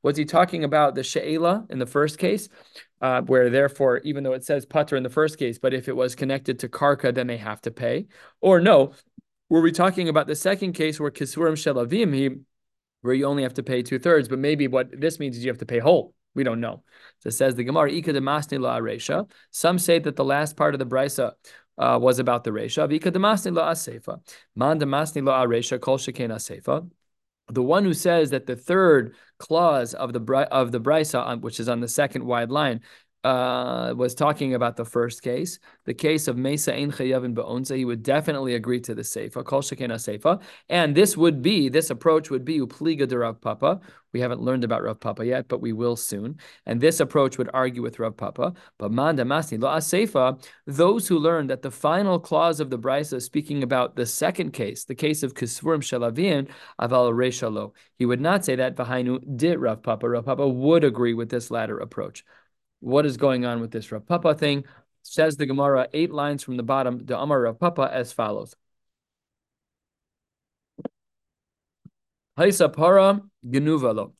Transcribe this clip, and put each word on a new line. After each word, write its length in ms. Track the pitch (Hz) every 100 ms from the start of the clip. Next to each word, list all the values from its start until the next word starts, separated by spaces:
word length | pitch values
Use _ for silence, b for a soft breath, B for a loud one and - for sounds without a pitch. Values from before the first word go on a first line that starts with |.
Was 140 | 139 147
he 80 |
talking 400 | 151 165 180 170
about 320 | 147 151 147 131
the 80 |
she'ela 600 | 127 151 151 160 170 202 226
in 80 | 131
the 80 | 123
first 320 | 139 151 151
case, 300 | 185 208 - B B B B _
uh, 200 | 131 127
where 300 | 123 131 123
therefore, 480 | 131 139 139 135 123
even 260 | 151 139
though 80 | 135
it 120 | 131
says 220 | 131 147 139
pater 300 | 156 151 139
in 80 |
the 40 | 127
first 300 | 139 156 151
case, 220 | 127 117
but 120 | 131
if 140 | 131 127
it 80 |
was 220 | 123 127 123
connected 420 | 135 135 - 123
to 100 | 127
karka, 460 | - 143 143 127
then 140 | 123 123
they 80 | 117
have 240 | 110 107
to 100 | 117
pay? 380 | - 120 135 208 B B B
Or 200 | 190 180
no, 340 | 185 160 135 - _ - _ _ _
were 120 | 165
we 100 | 165
talking 380 | 160 185 185 170
about 180 | 156 147
the 80 |
second 380 | 151 185 196 190
case 260 | 170 156 151
where 140 | 147
kisurim 400 | - 139 - 165
shelavim, 600 | 156 156 131 120 190 208
he, 180 | 135 135 131 - _ _ _ _ _
where 120 | 120
you 120 | 135 139
only 180 | 143
have 100 | 127
to 80 | 139
pay 200 | 127 127
two-thirds, 440 | 123 131 165 160 127
but 140 | 131
maybe 260 | 143 151 139
what 220 | 127 127 131
this 200 | 160 160
means 160 | 143 117
is 80 |
you 60 | 127
have 80 | 117
to 80 | 113
pay 120 | 120
whole. 360 | 131 170 - _ _
We 80 | -
don't 160 | 127 113
know. 240 | 117 104 b b b b
So 80 | -
it 40 |
says 220 | 117 135
the 80 | 120
Gemara, 300 | 120 156 147
"Ika 220 | 165 165
demasni 440 | 139 135 151 147 139
la 220 | 123 120
aresha." 500 | 110 110 - 156 208 b b
Some 260 | - 165 180
say 220 | 175 165
that 160 | 160 139
the 80 |
last 320 | 135 139 151 -
part 180 | 151
of 60 | 139
the 60 | 123
brisa, 480 | 131 139 - 120 - B B B -
uh, 220 | 123 120
was 180 | 127 127
about 260 | 123 120
the 60 | 120
resha. 400 | 107 113 151 151
"Ika 220 | 156 185
demasni 420 | 180 202 214 208
la 180 | 170 165
asefa. 480 | 165 - 117 - - B B B 107
Man 240 | 135 160
demasni 440 | 143 139 156 151
la 200 | 135 131
aresha, 360 | 123 117 120 127
kol 180 | 131 135
sheken 320 | - 123 117
asefa." 580 | 110 - - - 143 170 _ _ _ _ _ -
The 100 | 127
one 220 | 127 180
who 80 | 202
says 380 | 151 180 170 147
that 160 | 131 -
the 100 | 120
third 580 | - 185 185 143 113 b b _
clause 540 | - 160 175 143 117
of 200 | - 123
the 60 | 120
bri-, 260 | 113 131 139
of 220 | 135 123
the 80 | 117
brisa, 440 | 120 156 151 127
um, 160 | 123 120
which 180 | 117 -
is 80 | 117
on 120 | 120
the 80 | 120
second 360 | - 139 131
wide 260 | 120 120 117
line, 300 | 143 143 117 b b b _
uh, 720 | 127 131 127 127 127 123 120 120
was 180 | 123
talking 380 | 120 151 147 139
about 240 | 123 120 117
the 80 |
first 380 | 117 120 117 -
case, 360 | 127 127 175 - b b -
the 80 |
case 340 | 120 156 156 151
of 80 | 120
Mesa 380 | 135 147 147
Ein 180 | 123 143
Chayavin 400 | 139 131 131 127
Be'onza, 420 | 117 - 120 131
he 120 | 131 123
would 160 | 117
definitely 520 | 117 143 156 143 131
agree 260 | 120 113 123
to 140 | 123
the 60 | 113
Seifa, 420 | 120 110 107 -
Kol 200 | 127 139
Sheken 260 | 143 131 123
HaSeifa. 540 | 113 - 107 147 190 B B B
And 260 | 175 156
this 220 | 143 208 -
would 240 | 170 147
be, 300 | 143 208 135
this 180 | 139 160
approach 400 | 120 165 160 156
would 160 | 131
be 160 | 127 160
Upliga 480 | 123 - 156 156 131
de 80 | 123
Rav 240 | 117 113
Papa. 400 | 113 107 143 190 B B _
We 80 | 120
haven't 220 | 123 120
learned 200 | 120 131
about 200 | 117 113
Rav 180 | - 113
Papa 240 | 113 98
yet, 240 | 120 127 -
but 140 | -
we 100 | 120
will 240 | 110 120 117
soon. 400 | - 101 110 151 B B -
And 120 | 117
this 220 | 151 160
approach 380 | 147 151 135 131
would 100 | 120
argue 260 | 131 131 120
with 180 | 117 117
Rav 160 | 110
Papa. 380 | 107 101 - 151 175 B _
But 140 | 104
Man 240 | 113 151 147
Damasni 420 | 123 147 151 110
Lo 120 | 131
Aseifa, 680 | 156 156 180 214 147 127 131 B B -
those 420 | 139 175 226 185
who 100 | 165
learn 280 | 156 170 135
that 160 | 131
the 80 | 139
final 500 | - 151 175 202 175
clause 400 | - 156 170 151
of 80 | 139
the 100 | 123
brisa 360 | 123 139 147
is 100 | 127
speaking 380 | 120 151 147 143
about 340 | 127 131 123 -
the 80 |
second 460 | - - 160 185 160
case, 320 | - 107 -
the 100 | -
case 280 | 123 151 151
of 100 | 135
Kisvurim 480 | - 117 - 151 160
Shelavin, 680 | - 127 117 117 190 147 135 B B B
Aval 320 | 117 123 123
Reisha 360 | 117 127 123 113
Lo. 220 | 107 104 b b _
He 80 |
would 160 | 120 123
not 240 | 156 196
say 100 | 185 131
that, 200 | 127 131
Vahainu 420 | 120 127 123 131 135
Dit 240 | 127 160 156
Rav 240 | 123 110
Papa. 280 | - 107 117
Rav 160 | 120 123
Papa 200 | 131 139
would 380 | 127 139 170
agree 300 | 147 117 120
with 160 | 113 117
this 200 | 123 117
latter 280 | 117 110 110
approach. 440 | 117 - 104 - b b b _ _ _
What 260 | 117 139 147
is 100 | 120
going 300 | 139 127 123
on 160 | 120
with 80 | 113
this 200 | 113 -
Rav 160 | 107 -
Papa 280 | 170 165
thing? 300 | 151 151 143 139 b b _
Says 380 | - - 156 143
the 80 | 139
Gemara, 420 | 135 143 135 -
eight 180 | 151 165
lines 300 | 147 147 143
from 160 | - 123
the 40 |
bottom, 440 | 113 135 127 120 120
the 120 | 110
Amar 220 | 143 139
Rav 180 | 117 113
Papa, 300 | 175 170 135
as 220 | - 120
follows. 420 | - 110 104 104 _ _ _ _ _ _ _ _ _ _ _ _ _ _ _ _ _ _ _ _ _ _ - - _ _ _ _ _ _ _ _ _ - _ _ _ _ -
Haisa 320 | 185 190 156
para 520 | 147 170 196 190 202 - _ 123
genuva 460 | 131 151 156 127
lo. 180 | 107 101